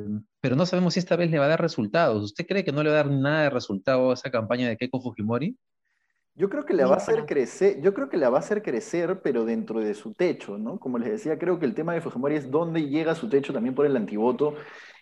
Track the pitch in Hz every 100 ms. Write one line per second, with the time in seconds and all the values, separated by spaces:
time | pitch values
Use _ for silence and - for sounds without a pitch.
0 | 104 104 - _ 135 127 180 180 180 175
1 | 175 170 170 156 139 165 170 - 104 165
2 | 160 107 104 - 175 190 190 143 151 151
3 | 143 139 139 156 147 127 - 98 - 131
4 | 127 127 135 120 107 123 123 110 127 127
5 | 123 110 107 120 165 262 _ _ _ _
6 | _ _ _ - 196 294 294 175 131 143
7 | - 226 - 147 120 - 196 196 165 196
8 | 277 - 131 131 - 214 208 120 - 170
9 | 170 190 - 120 113 113 104 113 107 101
10 | 113 - 180 139 - 101 110 175 135 123
11 | 117 107 156 156 170 175 147 107 160 170
12 | 160 120 139 151 131 143 170 165 147 147
13 | 160 160 113 135 139 135 117 127 147 131
14 | 98 104 117 120 151 147 - - - -